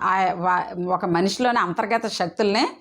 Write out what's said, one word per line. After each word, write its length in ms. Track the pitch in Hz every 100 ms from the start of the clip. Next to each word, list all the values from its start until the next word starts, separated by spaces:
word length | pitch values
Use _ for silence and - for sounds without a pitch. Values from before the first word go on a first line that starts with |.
ఆ, 300 | 185 190 185
వా-, 520 | 175 180 180 - 175
ఒక 200 | 180 180
మనిషిలోని 540 | 185 170 190 190 247 240
అంతర్గత 480 | 175 170 208 226 220
శక్తుల్ని 640 | - 175 - 208 214 311 -